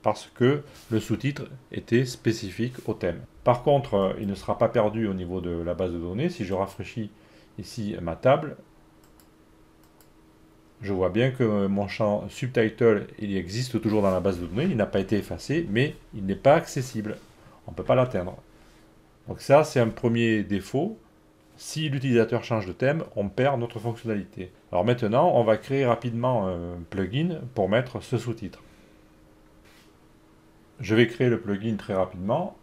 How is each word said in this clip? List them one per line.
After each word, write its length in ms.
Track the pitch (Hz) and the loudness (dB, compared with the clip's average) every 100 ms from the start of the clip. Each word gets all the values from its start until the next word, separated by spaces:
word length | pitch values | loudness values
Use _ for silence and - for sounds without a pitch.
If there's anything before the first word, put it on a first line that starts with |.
parce 280 | 113 104 - | 0 -2 -6
que 340 | - 120 147 - - - | 2 2 2 -4 -20 -2
le 80 | 110 | -2
sous-titre 440 | - 107 135 143 - - - | -2 -2 -2 -6 -10 -14 -12
était 340 | - - 117 131 | -12 2 2 2
spécifique 800 | - 123 107 98 90 120 127 - | -2 -2 -2 -4 -4 -6 -4 -8
au 60 | |
thème. 260 | 107 92 85 - - | -4 -4 -4 -10 -2
Par 180 | - 120 | 2 2
contre, 320 | - 143 131 | 4 2 2
euh, 180 | 101 98 - | 0 0 0
il 80 | 101 | -6
ne 60 | |
sera 220 | 98 - 104 | -6 -4 0
pas 120 | 113 | 2
perdu 380 | 120 107 107 110 | 4 0 0 -2
au 80 | |
niveau 280 | 92 87 92 | -2 -4 -6
de 80 | 87 | -4
la 240 | 85 85 | -4 -4
base 180 | 87 92 | -2 -2
de 60 | 87 | -2
données. 320 | 85 95 165 | -6 -2 -2
Si 160 | 175 95 | -2 -4
je 80 | |
rafraîchis 560 | 95 98 - 98 - 107 - - - - - | -2 -2 -6 -12 -8 -10 -12 -20 -20 -20 -16
ici 360 | 98 - 104 95 | -14 -6 -6 -4
ma 160 | 85 82 | -6 2
table, 400 | 123 147 156 - - - - - - - - _ _ _ - _ - _ - - - _ - _ _ _ | 4 4 2 -12 -20 -20 -20 -20 -20 -20 -20 _ _ _ -20 _ -20 _ -20 -20 -20 _ -20 _ _ _
je 120 | 98 | -4
vois 160 | 98 92 | 0 2
bien 220 | 95 131 | 2 0
que 340 | 131 117 104 98 | 2 2 2 2
mon 200 | 98 101 | 0 -2
champ 420 | - 107 104 98 | 0 0 0 -4
subtitle, 760 | - 127 127 110 - 117 104 101 - | -8 -2 2 0 4 4 4 0 -10
il 180 | 104 98 | -4 -4
existe 440 | 85 107 127 113 | -4 -6 -2 -2
toujours 180 | 110 107 | 0 2
dans 100 | 98 | 2
la 100 | 92 | 2
base 200 | 90 90 | 0 -2
de 60 | 87 | -4
données, 180 | 92 | -2
il 120 | 175 135 | 0 0
n'a 100 | 98 | 0
pas 140 | 101 | 0
été 180 | 95 107 | 0 0
effacé, 480 | 92 87 - 123 101 | -2 -10 -4 -2 0
mais 280 | 104 143 - - | 0 0 -2 -14
il 100 | 113 | -8
n'est 100 | 95 | -4
pas 200 | 95 135 | 2 6
accessible. 640 | 160 165 - 127 110 104 113 - - - - - | 6 4 -6 -6 -6 -8 -8 -14 -20 -20 -20 -14
On 60 | |
ne 40 | 85 | -10
peut 80 | |
pas 100 | - | 2
l'atteindre. 420 | 127 127 101 90 - - - - - - - _ _ - | 2 2 0 -4 -10 -20 -20 -20 -20 -20 -20 _ _ -14
Donc 120 | - | -12
ça, 220 | - 139 | 6 6
c'est 160 | 151 139 | 6 2
un 100 | 113 | 0
premier 540 | 104 120 117 117 107 | 2 0 2 2 2
défaut. 560 | 92 101 92 131 190 220 _ _ _ _ _ - | 0 -4 -2 -2 -2 -6 _ _ _ _ _ -20
Si 320 | - 151 156 | -10 -6 -4
l'utilisateur 540 | 139 135 117 113 120 | -2 2 4 4 2
change 240 | - 117 92 | 0 -2 -2
de 60 | |
thème, 320 | 90 131 160 - | -2 0 0 -4
on 140 | - 101 | -4 -4
perd 320 | 107 131 135 | 0 0 0
notre 180 | 117 117 | -4 -6
fonctionnalité. 720 | 110 113 113 104 95 - 90 - _ | -6 -6 -4 -4 -4 -12 -14 -14 _
Alors 120 | 92 | 0
maintenant, 520 | 101 123 104 117 175 127 | 2 2 2 4 4 4
on 80 | |
va 120 | 110 110 | 4 2
créer 300 | - 135 131 | 2 0 2
rapidement 600 | 113 127 117 123 123 95 | 2 -2 -2 0 0 0
un 320 | 90 87 87 85 | -4 -6 -10 -8
plugin 500 | 98 95 120 170 160 127 | -4 -2 0 -2 -4 -8
pour 140 | - 92 | -2 2
mettre 340 | 110 127 107 | 2 0 -8
ce 160 | - 120 | -4 -4
sous-titre. 420 | 123 113 95 - - - - - - _ - - - - - - - _ _ _ _ - _ _ - _ | -4 -8 -10 -14 -20 -20 -20 -20 -20 _ -20 -20 -20 -20 -20 -20 -20 _ _ _ _ -20 _ _ -20 _
Je 160 | 90 110 | 2 6
vais 100 | 117 | 6
créer 220 | - 127 | 4 0
le 120 | 113 | 0
plugin 360 | 101 101 110 104 | -2 -2 -2 -4
très 180 | - | -2
rapidement 640 | 95 92 90 95 135 190 - | -2 -2 -4 -2 -2 -2 -10